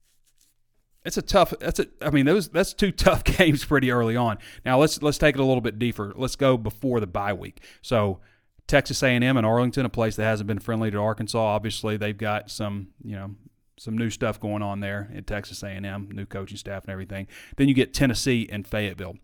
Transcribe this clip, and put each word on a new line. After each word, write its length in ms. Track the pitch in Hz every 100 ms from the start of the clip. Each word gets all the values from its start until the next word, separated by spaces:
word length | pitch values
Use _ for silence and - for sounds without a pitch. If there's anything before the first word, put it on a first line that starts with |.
| _ _ _ _ _ _ _ _ _ _ 160
it's 120 | 202
a 40 |
tough, 320 | - 196 165 -
that's 180 | 151 165
a, 80 | - -
I 80 | 151
mean, 160 | 143 139
those, 240 | 202 165
that's 240 | 165 190
two 180 | - 202
<laughs> 0 |
tough 320 | - - 151
games 400 | - - 170 139
pretty 260 | - 143 127
early 280 | 123 113 120
on. 200 | 117 101 - - 127
Now, 140 | 127
let's, 220 | 151 -
let's 180 | 147 139
take 160 | 151 135
it 60 |
a 40 | 131
little 160 | 127
bit 180 | 113 104
deeper. 320 | 120 110 101 101
Let's 180 | 123 -
go 220 | 135 127
before 420 | 107 - 135 120
the 80 | 98
bye 240 | 101 101
week. 300 | 92 92 - - -
So, 380 | - 117 104 92 - _ _ _ -
Texas 360 | 143 - 120
A 40 | 135
and 160 | 123
M 120 | 127 135
and 100 | 110
Arlington, 400 | 120 123 139 127
a 40 |
place 260 | 120 110 107
that 80 |
hasn't 240 | 110 107 104
been 120 | 101
friendly 300 | - 113 110
to 60 | 104
Arkansas. 400 | 107 107 110 117
Obviously, 600 | 110 107 107 - 110 107
they've 200 | 104 104
got 320 | 107 104 -
some, 380 | - 104 101 95 _
you 140 | 110 101
know, 180 | 98 104 - _ _ _
some 200 | - 110
new 120 | 113
stuff 300 | - 113 104
going 220 | 104 104
on 180 | 104 101
there 320 | 101 101 101
at 140 | 101 95
Texas 340 | 104 - 101
A 40 | 101
and 180 | 95 98
M, 220 | 101 98
new 120 | 101 98
coaching 300 | 98 95 101
staff 280 | 104 98
and 80 | -
everything. 360 | 95 92 98 98 - - -
Then 100 | 139
you 60 |
get 200 | 131 127
Tennessee 540 | - 135 104 139 120 110
and 160 | 101 -
Fayetteville. 520 | 107 101 90 87 95